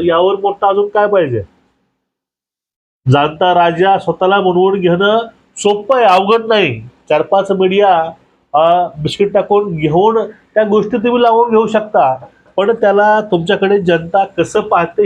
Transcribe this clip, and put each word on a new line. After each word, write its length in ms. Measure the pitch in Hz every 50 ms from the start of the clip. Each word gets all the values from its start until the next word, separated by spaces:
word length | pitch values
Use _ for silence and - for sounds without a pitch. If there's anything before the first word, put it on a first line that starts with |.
| 170
यावर 320 | 175 165 170 180 196 196
मोठा 320 | 196 196 196 196 - 208 196
अजून 200 | 196 202 202 202
काय 200 | - 208 208 208
पाहिजे? 340 | 202 190 160 131 117 104 95 - _ _ _ _ _ _ _ _ _ _ _ _ _ _ _ _ _ _ _ _ _ _ _ _ _ _ _ _ _ _ - 131
जाणता 420 | 131 - - - - - 185 180 175
राजा 440 | 175 175 170 165 165 190 196 196 180
स्वतःला 420 | - 165 160 - 185 185 202 202
म्हणवून 400 | 196 185 175 180 185 196 196 202
घेणं 380 | 175 170 175 175 196 208 220 226 226 - - _ _ _ -
सोपं 400 | - - 202 208 208 208 - 269
आहे, 80 | 254 226
अवघड 420 | 196 180 190 190 202 220 226 226
नाही. 420 | 220 220 160 185 139 117 110 113 - _ _ _ -
चार 140 | 151 156
पाच 280 | 156 - 196 196 196 196
मीडिया, 600 | 190 185 185 185 190 202 202 196 175 165 165 165 - _ _ _ _ _ _ _ -
अ, 340 | 151 160 170 175 180 175 - - 151
बिस्किट 340 | 147 127 - - 202 196
टाकून 440 | 202 196 185 - 202 208 208 202 165
घेऊन 420 | 156 156 151 151 180 202 220 220 226 202 - - _ _ _ -
त्या 100 | 214 220
गोष्टी 320 | 208 208 214 196 214 254
तुम्ही 260 | 233 202 240 240 240
लावून 280 | 240 233 226 226 233 233
घेऊ 160 | 220 220 226
शकता, 580 | 220 220 214 214 - - 147 139 131 127 - - - _ _ _ _ -
पण 140 | 185 196 214
त्याला 500 | 233 - 214 202 196 202 208 214 214 214
तुमच्याकडे 640 | 214 214 185 170 165 202 196 175 196 190 202 202
जनता 420 | 175 175 170 160 165 170 - 196 196
कसं 360 | 190 - 170 160 - - 214
पाहते 420 | 208 214 202 175 170 165 - 214 208